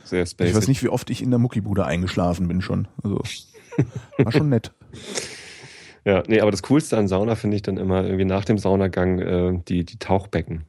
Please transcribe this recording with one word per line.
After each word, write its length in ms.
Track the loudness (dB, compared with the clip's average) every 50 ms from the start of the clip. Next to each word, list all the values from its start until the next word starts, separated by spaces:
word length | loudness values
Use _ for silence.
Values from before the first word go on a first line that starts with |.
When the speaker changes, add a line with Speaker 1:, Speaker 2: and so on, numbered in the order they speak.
| -10
Speaker 1:
Sehr 160 | -4 0 0 0
Speaker 2:
Ich 160 | -2 -2 0
weiß 100 | 0 2
Speaker 1:
spacey. 180 | 2 2 4 2
Speaker 2:
nicht, 140 | 2 2 0
wie 60 | 0
oft 200 | -2 -2 -4 -4
ich 120 | -6 -4 -2
in 80 | 0
der 80 | 2 2
Muckibude 460 | 2 2 0 -2 -4 -2 0 0 0
eingeschlafen 640 | 0 0 -2 -2 -2 0 0 0 0 0 0 -2 -2
bin 140 | -2 -2
schon. 260 | -2 -2 -2 -2 -4 -4 -8 -8 -6
Also, 160 | -4 -2 -4 -4 -6 -10 -14 -16 _ -20 -20 -20 -8
Speaker 1:
<laughs> 460 | -2 -2 -2 -2 -2 -14 -16 -8 0 0
Speaker 2:
war 120 | 0 2
schon 160 | 2 2 2 2
nett. 240 | 2 0 0 -4 _ _ -20 -20 -20 -18 -14 -10 -10 -10 -10 -10 -14 -16 -18 -20 -20 -20 -20 -20 -20 -20 -20 -20 -16 _ 0 2
Speaker 1:
Ja, 140 | 2 2 4 4
nee, 120 | 4 4
aber 120 | 4 4
das 100 | 2 0
Coolste 360 | 0 2 2 2 2 2 0 0
an 100 | 2 2
Sauna 260 | 2 2 2 0 0
finde 220 | 0 0 -2 -2
ich 80 | -2 -2
dann 140 | -4 -4 -2
immer 260 | 0 0 2 2 2
irgendwie 220 | 0 0 0 0
nach 200 | 2 0 0 0
dem 140 | 0 0 0
Saunagang, 600 | 2 2 2 2 2 2 0 0 0 2 2 0
äh, 400 | 0 0 0 2 2 2 0 -2 -2 -2
die, 160 | -2 -2 -2
die 120 | -4 -8 -10
Tauchbecken. 680 | -4 0 0 0 0 -2 -4 -4 -4 -4 -8 -10 -8